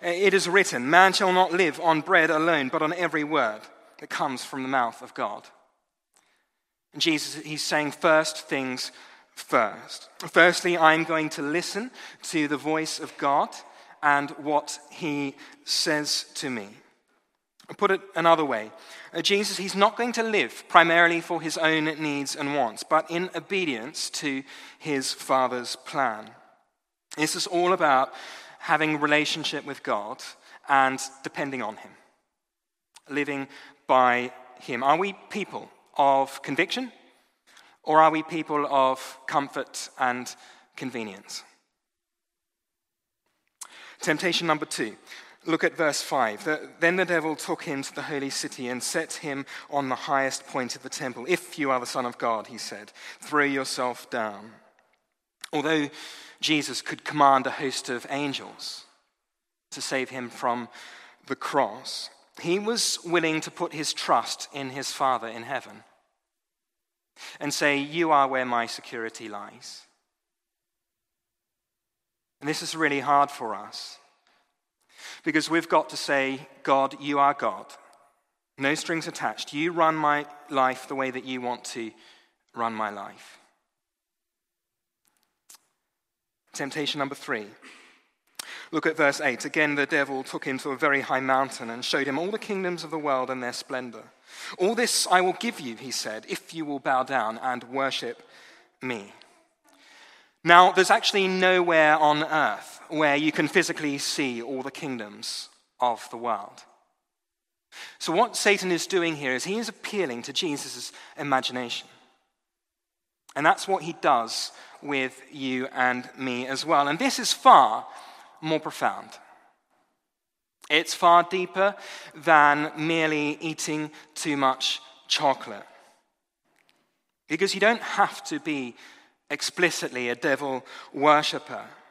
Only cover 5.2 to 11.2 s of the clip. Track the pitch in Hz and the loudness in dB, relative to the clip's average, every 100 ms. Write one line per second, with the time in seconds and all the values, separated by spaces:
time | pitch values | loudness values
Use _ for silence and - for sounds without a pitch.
5.2 | 117 104 - _ _ _ _ _ _ _ | -6 -6 -16 _ _ _ _ _ _ _
6.2 | _ _ _ _ _ _ _ 147 160 151 | _ _ _ _ _ _ _ -2 0 0
7.2 | 147 147 147 151 - 156 147 - 175 156 | -2 -10 -10 -8 -2 0 0 0 4 4
8.2 | 156 - - 147 131 127 - - - - | 4 -4 -6 -4 -2 -6 -8 -12 -20 -20
9.2 | _ - - 139 107 98 - - - _ | _ -20 0 2 2 -2 -14 -16 -16 _
10.2 | 170 - 170 175 185 175 160 160 165 160 | 0 6 6 6 0 4 6 6 2 -2